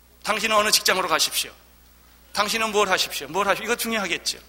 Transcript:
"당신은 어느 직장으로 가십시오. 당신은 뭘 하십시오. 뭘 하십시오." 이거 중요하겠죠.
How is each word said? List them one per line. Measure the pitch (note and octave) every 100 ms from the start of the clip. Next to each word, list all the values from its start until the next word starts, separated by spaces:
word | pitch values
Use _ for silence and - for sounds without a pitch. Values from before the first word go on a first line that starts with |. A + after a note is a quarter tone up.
| _ _
"당신은 | - G#3 A3
어느 | G#3+ G#3
직장으로 | - - F#3 F3
가십시오. | D#3 - - - - _ _ _ _ _ _ -
당신은 | - G#3 A3+ A3
뭘 | G#3 G3
하십시오. | F3+ - - C#3+
뭘 | F3 G3+
하십시오." | F3+
이거 | G#3+
중요하겠죠. | A#3 A3+ A3+ F#3 D#3 - -